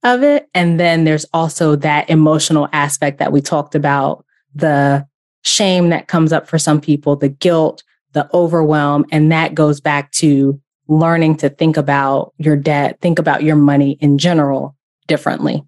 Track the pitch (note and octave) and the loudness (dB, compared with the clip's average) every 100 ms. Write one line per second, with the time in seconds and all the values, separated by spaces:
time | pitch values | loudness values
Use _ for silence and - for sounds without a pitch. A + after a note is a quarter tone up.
0 | B3 B3 C#4+ C#4+ - F#3 E3+ E3 F3 E3 | 0 2 2 2 -2 -2 0 2 2 2
1 | D#3+ D#3 D3+ E3 E3 - D#3+ D3 D#3 D3 | 2 0 -2 -4 -4 -2 0 0 0 -2
2 | - D#3+ D#3 D#3 D3+ D#3 C#3+ D3+ C#3+ - | 0 2 4 2 0 -2 -2 -2 -4 -2
3 | D3 C#3+ C#3 C#3+ C#3 D#3 C#3+ D#3 D3 C#3+ | -4 -4 -2 -2 -2 -4 -4 -4 -2 0
4 | C#3 - _ _ _ C#3+ E3 C#3+ C#3 C#3 | -2 -6 _ _ _ -4 -2 0 2 0
5 | C#3+ _ _ _ - - G3+ F#3 F3 E3 | -4 _ _ _ -6 -2 0 2 2 0
6 | - E3+ D#3+ D#3+ - D#3+ - D3+ D3 C#3+ | -2 0 0 0 -2 -4 0 -2 0 -2
7 | D3 C#3+ C#3+ C#3 F#3 E3 D#3+ - _ _ | 0 -2 -2 -2 0 2 0 -4 _ _
8 | _ D3+ C#3+ F3+ F3 E3+ D#3 D3+ D3 D3 | _ -6 -2 -2 0 0 0 0 0 -2
9 | D3 D#3 D3+ D#3+ D#3+ D#3+ D3+ D3 D#3 D3 | 0 0 2 2 -2 0 0 0 -2 -4
10 | C#3 - D#3 C#3 C#3 C#3 _ _ - D#3 | -4 -2 0 2 0 -2 _ _ -2 0
11 | E3 E3 D#3+ D#3 C#3+ - D#3+ D3+ C#3+ C#3+ | 2 2 0 0 -2 -2 -2 0 0 0
12 | C#3 C3+ - _ D3+ D3 C#3+ D3 C#3 - | 0 -2 -4 _ -2 0 0 -2 -2 -2
13 | F3 E3 E3 C#3 D3+ D3+ C#3+ C#3+ C#3 C#3 | -2 0 0 0 0 2 4 2 0 0
14 | D3 C#3 E3 E3+ C#3+ C3+ C#3 - _ _ | 0 2 2 0 0 -2 -6 -14 _ _
15 | - D#3 - - D3 - | -6 -4 -4 -4 -4 -4